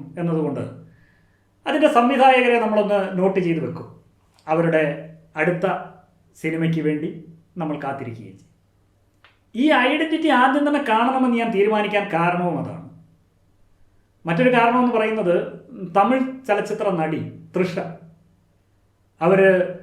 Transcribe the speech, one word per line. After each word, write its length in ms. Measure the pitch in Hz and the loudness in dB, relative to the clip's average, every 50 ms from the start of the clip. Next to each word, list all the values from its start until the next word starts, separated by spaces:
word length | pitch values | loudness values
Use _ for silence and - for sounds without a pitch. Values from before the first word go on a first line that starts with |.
| - - - 175 | -12 -12 -8 -6
എന്നതുകൊണ്ട് 420 | 170 170 160 160 147 143 127 120 107 - - - - - - _ _ _ _ _ _ _ _ _ _ _ _ _ - 262 | -4 -2 -2 -2 -2 -4 -4 -6 -8 -10 -12 -18 -20 -20 -20 _ _ _ _ _ _ _ _ _ _ _ _ _ -6 -4
അതിൻ്റെ 220 | 311 294 302 - 214 | 0 2 4 4 4
സംവിധായകരെ 600 | 240 240 254 277 240 262 269 254 247 247 240 240 233 220 | 4 4 4 4 4 6 6 6 6 4 4 2 2 2
നമ്മളൊന്ന് 360 | 214 214 214 202 196 208 196 190 190 190 180 | 0 0 0 2 2 0 0 -2 -2 -2 0
നോട്ട് 200 | 185 190 185 190 170 | 0 0 0 0 0
ചെയ്ത് 160 | 170 160 156 135 | 0 -2 -2 -4
വെക്കും. 220 | 113 - - - - - - _ _ _ _ _ _ _ _ _ 156 160 | -6 -8 -12 -14 -18 -20 -20 _ _ _ _ _ _ _ _ _ -2 0
അവരുടെ 300 | 165 165 160 156 156 156 147 - - - - - - - _ - 156 | 0 2 2 2 2 0 0 -4 -6 -12 -16 -20 -20 -20 _ -6 -2
അടുത്ത 260 | 156 175 170 165 196 185 175 - - - - - _ _ _ _ _ _ _ - | -2 0 0 0 -2 -2 -4 -4 -8 -14 -20 -20 _ _ _ _ _ _ _ -10
സിനിമയ്ക്ക് 420 | - 160 160 165 165 160 160 156 147 151 | -6 -6 -4 -2 -2 -2 -2 -2 -2 -2
വേണ്ടി 220 | 151 151 156 185 - 165 - - - - _ _ - 180 | -2 -2 -4 -8 -10 -12 -16 -20 -20 -20 _ _ -12 -8
നമ്മൾ 160 | 160 151 143 143 143 | -8 -6 -6 -8 -8
കാത്തിരിക്കുകയും 500 | 135 120 120 120 117 113 113 104 95 92 - | -10 -10 -10 -12 -12 -14 -14 -16 -20 -20 -20
ചെയ്യും. 100 | _ _ _ _ _ _ _ _ _ _ _ _ _ _ _ _ _ _ _ _ _ _ - 220 269 | _ _ _ _ _ _ _ _ _ _ _ _ _ _ _ _ _ _ _ _ _ _ -2 0 2
ഈ 40 | 311 294 254 240 | 4 4 4 2
ഐഡന്റിറ്റി 460 | 262 302 311 320 311 320 311 320 302 262 247 | 2 0 0 0 0 0 0 2 2 4 4
ആദ്യം 240 | 254 269 277 294 294 294 | 4 4 2 2 0 0
തന്നെ 140 | 294 - - 220 | 0 0 0 0
കാണണമെന്ന് 480 | 220 220 240 262 262 262 254 247 233 233 220 | 0 2 2 2 0 0 0 0 0 0 0
ഞാൻ 80 | 196 180 190 | 0 0 2
തീരുമാനിക്കാൻ 460 | 208 220 214 214 208 190 208 202 190 - 165 | 2 2 2 0 0 0 -2 -2 -2 -2 -2
കാരണവും 400 | 165 170 175 175 175 175 175 160 135 - | 0 0 0 0 0 -2 -2 -2 -4 -6
അതാണ്. 200 | - - - - - - - - _ _ _ _ _ _ _ _ _ _ _ _ _ _ _ _ _ _ _ _ _ _ _ - | -8 -10 -14 -16 -18 -20 -20 -20 _ _ _ _ _ _ _ _ _ _ _ _ _ _ _ _ _ _ _ _ _ _ _ -6
മറ്റൊരു 240 | 165 170 - 254 254 247 | -2 0 2 2 4 4
കാരണമെന്ന് 400 | 233 226 240 240 247 240 240 220 | 4 4 4 4 2 2 2 2
പറയുന്നത് 400 | 220 220 220 220 220 190 175 170 - - - - - - - 247 208 190 170 165 | 0 0 0 -2 0 0 0 0 0 -2 -4 -10 -16 -18 -18 -16 -14 -10 -2 0
തമിഴ് 300 | 196 208 233 262 262 254 - - - - | 2 2 2 2 0 0 -4 -8 -6 -4
ചലച്ചിത്ര 400 | - 202 202 - - 214 196 214 202 185 165 | -2 -2 -2 -2 -4 -6 -4 -2 -2 -2 -2
നടി 200 | 160 160 165 170 - - - - - - - | -2 -2 -4 -4 -6 -8 -12 -16 -14 -6 -4
തൃഷ, 180 | 185 180 - - - 170 - - - - - - _ _ _ _ _ _ _ _ _ _ _ _ _ _ _ _ _ _ _ _ - 160 | -4 -2 -2 -4 -8 -10 -10 -12 -16 -20 -20 -20 _ _ _ _ _ _ _ _ _ _ _ _ _ _ _ _ _ _ _ _ -2 0
അവര് 260 | 175 196 190 190 190 185 180 180 - - - | 2 4 6 6 6 4 4 2 -2 -6 -12